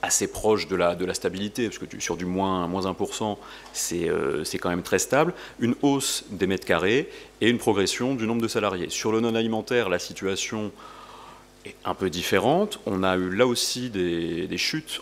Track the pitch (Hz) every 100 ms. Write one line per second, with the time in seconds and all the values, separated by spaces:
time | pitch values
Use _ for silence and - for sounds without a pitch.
0 | 101 - 98 - 107 107 87 92 87 87
1 | 90 85 95 92 104 101 113 - 87 98
2 | - 85 90 92 95 92 85 92 95 90
3 | 101 - 107 101 - - - - - 87
4 | 82 82 69 - 80 90 90 87 87 95
5 | - 131 160 170 - - 113 120 143 139
6 | 135 - - 95 92 95 - 87 90 123
7 | - - - - 107 120 - 101 92 -
8 | 123 135 110 117 113 117 104 95 82 -
9 | 113 110 117 113 113 110 107 123 104 87
10 | - - 95 95 - 110 104 - - -
11 | - - - - - - - - 101 90
12 | 95 87 85 98 104 160 202 - - 98
13 | 95 92 92 95 127 120 - 127 123 101
14 | 87 85 85 82 87 90 - 156 - -